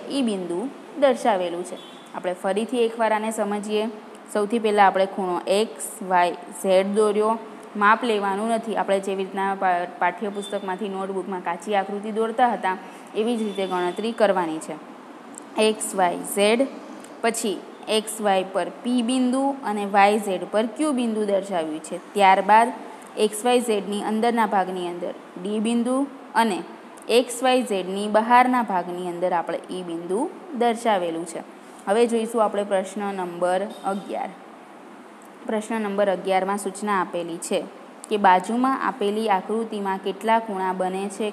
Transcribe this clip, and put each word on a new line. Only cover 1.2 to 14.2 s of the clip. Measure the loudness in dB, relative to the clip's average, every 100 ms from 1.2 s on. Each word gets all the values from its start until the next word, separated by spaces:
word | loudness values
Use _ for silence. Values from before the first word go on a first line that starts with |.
| 2 2 0 -4
છે. | -8 -10 -14 -18 -16 -8
આપણે | -6
ફરીથી | -2 -2 -2 0 0
એકવાર | 0 2 0
આને | 0 -2
સમજીએ. | -2 -2 -4 -2 -2 -2 -6 -14 -18 -6
સૌથી | -2 0 0
પહેલાં | 4 6 6
આપણે | 6 2
ખૂણો | 0 -2 -2 2
એક્સ | 2 0 -4 -12 -8 0
વાય | 4 4 0 -10 -4
ઝેડ | 2 4 4
દોર્યો. | 4 4 4 2 0 -4 -16 -10 2
માપ | 4 6
લેવાનું | 4 0 0 -2 0
નથી. | -2 -2 -2
આપણે | 2 2
જેવી | 0 -4
રીતના | -4 -2 -2 0
પા-, | 2 2 -2 0
પાઠ્યપુસ્તકમાંથી | 0 0 -4 -6 -6 -6 -4 -6 -6
નોટબુકમાં | -4 -4 -4 -4 -6
કાચી | -4 -6 0 0
આકૃતિ | 0 -4 -4
દોરતા | -2 0 2 2
હતા, | 2 -2 -4 -8 -18 -8 -2
એવી | 0 0
જ |
રીતે | -2 -2 -2
ગણતરી | -2 -2 -2 -4
કરવાની | 2